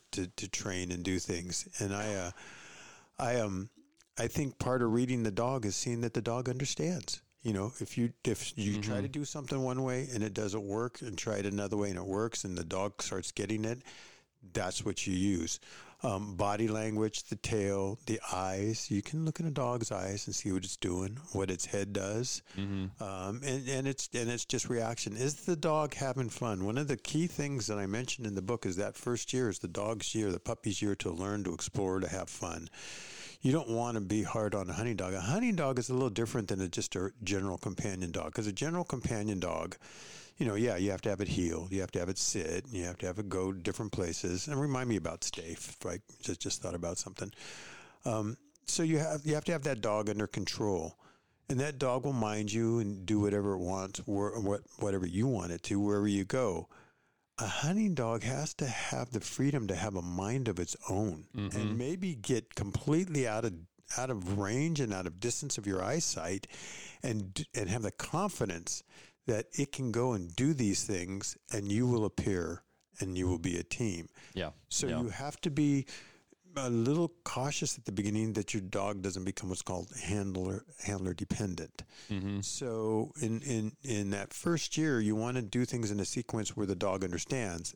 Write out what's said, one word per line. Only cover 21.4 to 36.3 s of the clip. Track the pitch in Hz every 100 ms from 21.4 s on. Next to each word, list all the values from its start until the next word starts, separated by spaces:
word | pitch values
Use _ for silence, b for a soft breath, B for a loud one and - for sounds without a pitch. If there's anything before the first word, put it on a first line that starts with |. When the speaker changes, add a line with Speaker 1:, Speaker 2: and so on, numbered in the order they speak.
| 95
Speaker 1:
its | 90 -
head | 101 101
does. | 101 95 110 123 - - 95
Speaker 2:
Mm-hmm. | 98 98 95 -
Speaker 1:
Um, | 104 95 95 117 139
and, | 131 127
and | 131 135
it's, | 135 - 120
and | 117
it's | 120 -
just | 123 -
reaction. | 120 113 113 110 107
Is | 135 143 -
the | 165
dog | 165 156 147
having | - 135 127 120
fun? | - 120 95 98
One | 123
of | 143
the | 135
key | - 151 170
things | - 143 135 101
that | 104
I | 98
mentioned | 110 127 131 110
in |
the | 95
book | 92 120 95
is | 87
that | 101 -
first | 123 120 -
year | 127 120
is | 90
the | 90
dog's | 87 104 110 - 110
year, | 104
the | 85
puppy's | - 117 110 95
year | 104 98
to | -
learn, | 82 98 104
to | 92
explore, | 82 - - 95 95
to | 87
have | 92 85
fun. | - 90 82 82 B B B B B B B
You | 135
don't | 156 117
wanna | 117 120 113
be | 95 107
hard | 90 113 107 101
on | 92
a |
hunting | 85 117 101
dog. | 92
A | 95
hunting | 92 180 240 185
dog | 139 123
is | 117
a |
little | 127 131
different | 101 113